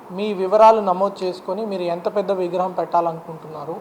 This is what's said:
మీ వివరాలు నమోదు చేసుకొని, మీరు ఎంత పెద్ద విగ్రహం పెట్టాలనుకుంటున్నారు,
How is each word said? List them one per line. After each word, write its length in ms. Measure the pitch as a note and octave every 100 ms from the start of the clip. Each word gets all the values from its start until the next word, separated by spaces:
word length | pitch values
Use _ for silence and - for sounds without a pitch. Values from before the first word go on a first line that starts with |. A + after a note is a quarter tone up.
| -
మీ 220 | F#3 G#3+
వివరాలు 480 | F#3+ F#3 G#3+ A3 A3+
నమోదు 440 | G3 F3+ G3 G3
చేసుకొని, 420 | F#3 F3+ - F#3+ A3
మీరు 160 | F#3+
ఎంత 340 | F3 F3 G3 G3+
పెద్ద 160 | F#3+
విగ్రహం 400 | F#3+ F3 F3+ F#3
పెట్టాలనుకుంటున్నారు, 1040 | F3+ E3 E3+ E3+ E3 - D#3+ D#3 D#3 D3 G3